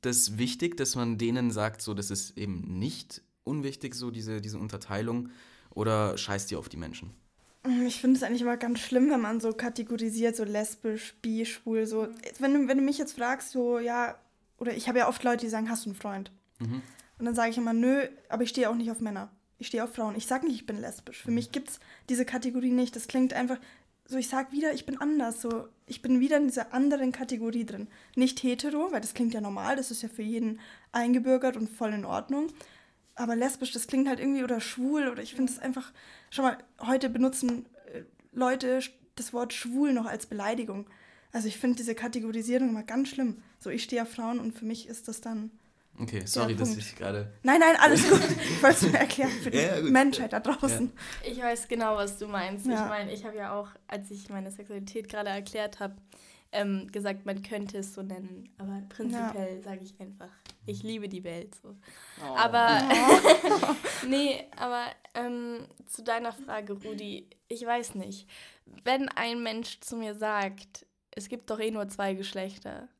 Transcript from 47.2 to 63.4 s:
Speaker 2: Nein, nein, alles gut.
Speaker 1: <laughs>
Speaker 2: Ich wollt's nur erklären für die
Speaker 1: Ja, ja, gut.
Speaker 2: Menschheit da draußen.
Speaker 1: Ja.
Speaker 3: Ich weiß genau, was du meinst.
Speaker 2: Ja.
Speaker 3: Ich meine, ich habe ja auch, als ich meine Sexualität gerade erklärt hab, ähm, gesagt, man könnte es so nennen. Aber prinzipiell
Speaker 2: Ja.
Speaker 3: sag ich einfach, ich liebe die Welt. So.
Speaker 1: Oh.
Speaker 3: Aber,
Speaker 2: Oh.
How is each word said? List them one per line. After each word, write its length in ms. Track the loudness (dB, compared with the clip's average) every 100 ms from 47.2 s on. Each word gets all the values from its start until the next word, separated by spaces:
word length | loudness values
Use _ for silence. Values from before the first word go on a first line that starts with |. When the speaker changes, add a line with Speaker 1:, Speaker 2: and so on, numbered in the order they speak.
| -6 -4
Speaker 2:
Nein, 180 | 4 8
nein, 160 | 8 10
alles 300 | 8 8 10
gut. 100 | 8
Speaker 1:
<laughs> 100 | 8 2 0
Speaker 2:
Ich 120 | 6
wollt's 180 | 8 8
nur 140 | 6
erklären 360 | 6 4 2 0
für 200 | 0 0
die 80 | 2
Speaker 1:
Ja, 180 | 2 2
ja, 40 |
gut. 80 | 6
Speaker 2:
Menschheit 420 | 8 6 4 -2
da 80 | -2
draußen. 500 | 0 0 2 0 -2 -4 -14 -10
Speaker 1:
Ja. 80 | -8
Speaker 3:
Ich 80 | -4
weiß 300 | -2 -2 -2
genau, 280 | 0 0 0
was 200 | -2 -4
du 120 | -6
meinst. 360 | -4 -4 -2 0
Speaker 2:
Ja. 160 | 0
Speaker 3:
Ich 40 | 0
meine, 240 | -2 -4
ich 140 | -8 -8
habe 100 | -8
ja 160 | -6
auch, 140 | -6 -8 -14 _
als 220 | -10 -10
ich 200 | -14 -10
meine 200 | -10 -10
Sexualität 600 | -12 -12 -12 -10 -10 -8
gerade 180 | -6 -6
erklärt 520 | -6 -6 -6 -6 -6
hab, 200 | -10 -10 -20 -20 -20 -20 _
ähm, 400 | -4 -2 -2 -4
gesagt, 320 | -6 -6 -6 -6
man 160 | -8
könnte 360 | -6 -8 -8 -8
es 160 | -10
so 80 | -10
nennen. 460 | -10 -10 -12 -14 -18 _
Aber 240 | -10 -10 -12
prinzipiell 680 | -8 -6 -4 -4 -4 -6 -8
Speaker 2:
Ja. 60 |
Speaker 3:
sag 200 | -10 -12
ich 160 | -14 -16
einfach, 300 | -18 -16 -20 -20 -20 -18 -10
ich 160 | -10
liebe 260 | -8 -8 -8
die 140 | -8
Welt. 300 | -10 -10 -12 -16
So. 140 | -20 -20 -20 -20 -20 -14
Speaker 1:
Oh. 140 | -6 2
Speaker 3:
Aber, 420 | 4 6 8 6 6
Speaker 2:
Oh. 840 | 6 10 10 12 10